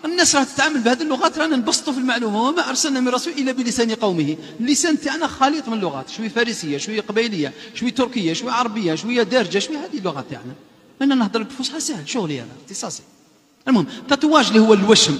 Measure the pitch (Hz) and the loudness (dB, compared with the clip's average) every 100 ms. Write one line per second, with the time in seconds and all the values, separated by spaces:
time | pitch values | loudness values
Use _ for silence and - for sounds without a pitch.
0 | 311 359 339 285 269 - 294 294 226 254 | -2 2 4 4 2 0 0 2 2 2
1 | 311 262 320 320 320 269 233 339 - 262 | 0 0 0 0 0 0 0 -2 -2 -2
2 | 254 240 226 208 247 339 254 254 311 269 | -2 0 0 0 0 0 -2 -2 0 0
3 | 254 247 311 294 262 254 240 226 233 220 | 0 0 -2 -2 -2 -2 -2 0 0 0
4 | 208 175 147 156 - - 240 294 339 302 | 0 0 -2 -4 -10 -6 0 2 2 0
5 | 285 311 311 - 269 311 - 226 180 135 | -2 -4 -4 2 2 2 -4 -4 -2 -4
6 | 131 - 220 226 233 202 160 143 202 214 | -10 -8 -4 0 -2 -2 -6 -6 -4 -6
7 | 208 214 226 196 143 - - - 240 - | -2 -2 0 -2 -4 -6 -16 -6 -4 0
8 | 247 247 165 160 247 240 240 214 180 160 | 0 0 -2 -2 -2 -2 0 0 -2 -2
9 | 214 247 208 240 202 196 196 302 349 285 | -2 0 2 2 2 -2 -2 -6 -8 -6
10 | 185 143 123 120 117 143 - _ _ _ | -6 -6 -10 -12 -12 -16 -20 _ _ _
11 | 277 269 208 226 - - 262 311 - 233 | 0 2 2 -2 -4 -8 -8 -6 -6 -8
12 | 147 247 170 139 117 127 - 196 208 - | -6 -4 -4 -6 -10 -18 -16 -12 -10 -12
13 | - _ _ _ _ _ - 240 156 - | -16 _ _ _ _ _ 2 2 2 -6
14 | - 277 302 302 202 220 220 208 196 208 | -2 2 6 6 6 6 8 6 8 6
15 | - | 6